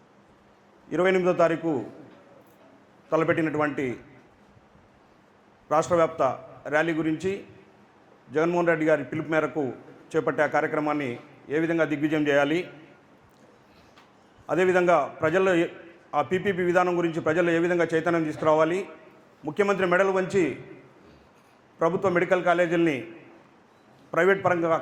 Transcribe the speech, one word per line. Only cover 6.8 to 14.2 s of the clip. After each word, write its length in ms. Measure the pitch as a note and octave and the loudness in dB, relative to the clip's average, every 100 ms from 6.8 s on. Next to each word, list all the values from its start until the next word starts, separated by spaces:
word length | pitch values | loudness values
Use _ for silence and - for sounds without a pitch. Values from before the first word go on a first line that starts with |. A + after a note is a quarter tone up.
| E3 D#3+ | 0 -2
గురించి, 320 | D#3+ D#3 F#3 G3 - - - _ _ _ _ - - | -2 -2 -4 -6 -10 -20 -20 _ _ _ _ -20 -6
జగన్మోహన్ 420 | C3 E3 F3 E3+ | -2 0 2 2
రెడ్డి 160 | D#3+ D#3 | 2 2
గారి 140 | D3+ C3+ | 0 0
పిలుపు 200 | D#3+ D3+ | -8 -2
మేరకు 300 | D#3 D3+ D#3 C3 A2 - - - | 0 0 -4 -6 -6 -16 -20 -6
చేపట్టే 300 | D#3+ D#3+ C3+ | -4 -2 0
ఆ 40 | C#3+ | 0
కార్యక్రమాన్ని 560 | D3 D#3 D#3 D3+ D3 C3+ A#2+ - - - | 0 0 -2 -2 -2 -4 -8 -14 -20 -6
ఏ 40 | D3 | -2
విధంగా 220 | E3 E3 D#3 | -2 0 0
దిగ్విజయం 320 | D3 D3+ D#3 D3 | 0 -2 0 2
చేయాలి, 320 | C#3+ C#3+ E3 F3 - - - _ _ _ _ - _ _ _ - - - _ | 2 2 0 -4 -14 -20 -20 _ _ _ _ -20 _ _ _ -20 -20 -20 _